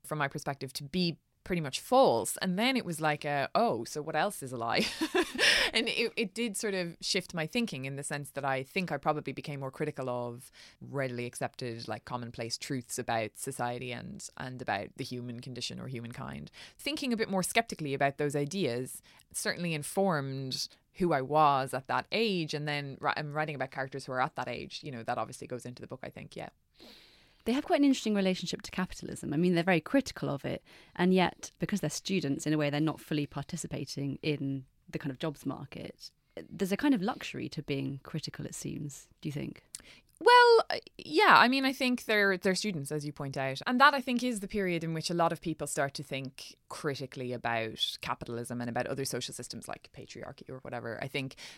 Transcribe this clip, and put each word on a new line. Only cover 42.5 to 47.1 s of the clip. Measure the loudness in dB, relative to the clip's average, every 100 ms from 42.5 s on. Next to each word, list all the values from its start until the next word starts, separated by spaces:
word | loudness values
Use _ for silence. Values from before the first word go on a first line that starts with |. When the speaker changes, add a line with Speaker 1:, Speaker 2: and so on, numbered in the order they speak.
Speaker 1:
students, | 2 0 -2 -4
as | -4 -6
you |
point | -8 -6 -4
out. | -4 -2 0
And | 8
that, | 8
I | 8
think, | 2 0
is | 0 -2
the | -4
period | 0 2 0
in | 0
which | -2 0
a |
lot | 2 2
of | 2
people | -4 -4 -4
start | 0 0
to | -2
think | -6 -6 -6 -10 -16 -16 -14
critically | -6 -4 -2 -6